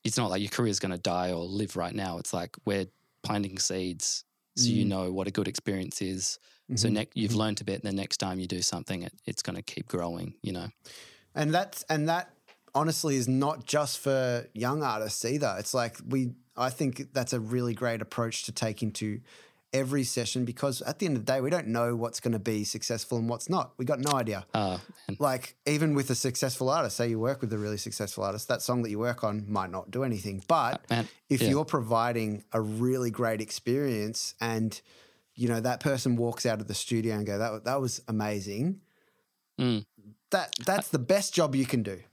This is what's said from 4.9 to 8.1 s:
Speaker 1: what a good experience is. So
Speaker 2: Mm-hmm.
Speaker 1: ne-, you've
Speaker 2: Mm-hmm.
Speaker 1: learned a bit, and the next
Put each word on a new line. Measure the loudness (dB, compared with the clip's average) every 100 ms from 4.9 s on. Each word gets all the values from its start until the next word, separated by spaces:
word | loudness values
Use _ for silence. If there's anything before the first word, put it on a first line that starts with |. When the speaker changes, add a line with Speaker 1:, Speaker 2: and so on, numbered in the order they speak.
| 2 0
Speaker 1:
what | 0 0
a |
good | 0 0
experience | -2 -2 -2 -4 -4
is. | -4 -2 -2 -4 _ _ -6 0
So | 2
Speaker 2:
Mm-hmm. |
Speaker 1:
ne-, | 2 0
you've | -2 0
Speaker 2:
Mm-hmm. | 2
Speaker 1:
learned | 0 0
a |
bit, | -4 -4
and | -2
the | -2
next | -2